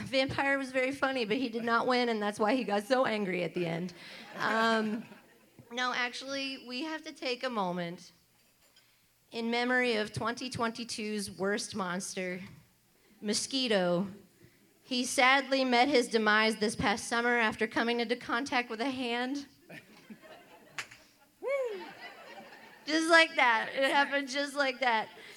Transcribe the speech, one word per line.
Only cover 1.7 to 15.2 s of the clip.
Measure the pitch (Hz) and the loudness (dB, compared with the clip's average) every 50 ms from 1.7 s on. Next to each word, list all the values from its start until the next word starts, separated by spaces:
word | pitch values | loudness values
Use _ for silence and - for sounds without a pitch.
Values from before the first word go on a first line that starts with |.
| 233 233 233 | 2 2 2
win, | 247 254 247 247 240 | 2 2 2 2 2
and | 226 214 | 0 0
that's | 208 208 208 - | 0 -2 0 0
why | 220 208 269 | 2 2 2
he | 262 220 | 2 2
got | 190 202 208 208 - | 0 0 0 2 2
so | 262 247 262 | 2 4 4
angry | 233 220 208 208 185 180 180 175 | 2 2 0 0 0 0 -2 -2
at | 165 - | -2 -2
the | 180 175 | -2 -2
end. | 165 165 165 180 180 - - - - - - - - - - | -2 -2 -2 -4 -6 -8 -12 -16 -16 -16 -16 -16 -14 -8 -4
Um, | - - 214 226 226 226 226 220 220 214 208 233 - - - - - - - - _ _ _ - - - 233 | -2 0 2 2 2 4 2 2 0 0 -2 -4 -6 -10 -16 -20 -20 -20 -20 -20 _ _ _ -20 -20 -10 -6
no, | 247 254 254 240 | -4 -2 -2 0
actually, | - 240 247 240 - 269 269 277 277 269 269 269 233 208 240 | 0 -2 -2 -4 -6 -10 -8 -6 -6 -6 -6 -8 -10 -10 -10
we | 247 - 330 | -8 -6 -6
have | 311 320 302 311 | -6 -6 -8 -10
to | 320 | -12
take | 294 - - 262 247 247 262 | -12 -8 -6 -6 -4 -4 -4
a | 262 | -4
moment | 240 214 190 180 175 180 175 170 180 - - - - _ _ _ _ _ _ _ _ _ _ _ _ _ _ _ _ _ _ _ _ _ _ _ | -2 -2 -2 -2 -2 -4 -4 -6 -8 -10 -14 -20 -20 _ _ _ _ _ _ _ _ _ _ _ _ _ _ _ _ _ _ _ _ _ _ _
in | - 233 233 233 | -10 -6 -4 -2
memory | 233 240 240 247 254 254 247 247 226 | 0 0 0 2 2 2 2 2 2
of | 208 214 214 - | 0 -2 -4 -4
twenty | - 214 220 240 240 269 254 | -4 -4 -4 -4 -6 -8 -8
twenty-two's | - - 233 226 226 240 233 233 - - 214 214 214 208 196 196 | -6 -4 -4 -4 -4 -6 -8 -8 -8 -8 -6 -4 -4 -4 -6 -6
worst | 190 160 190 196 202 208 214 - - | -6 -4 -2 -2 -2 -2 -4 -6 -6
monster, | - 190 180 175 185 185 - - 190 185 180 180 185 190 - - - - _ _ _ _ _ _ _ _ _ _ - | -6 -4 -4 -4 -4 -6 -6 -6 -6 -6 -6 -6 -8 -10 -14 -18 -20 -20 _ _ _ _ _ _ _ _ _ _ -8
Mosquito. | - 202 214 - - - - 262 254 240 214 190 180 175 175 175 196 196 - - - - _ _ - - _ _ _ _ _ _ _ | -4 -2 -2 -2 -2 -2 -2 0 2 2 2 4 4 4 2 2 0 -2 -6 -14 -20 -20 _ _ -20 -20 _ _ _ _ _ _ _
He | - 262 247 247 | -6 -4 -2 -2
sadly | 247 - 269 | 0 2 4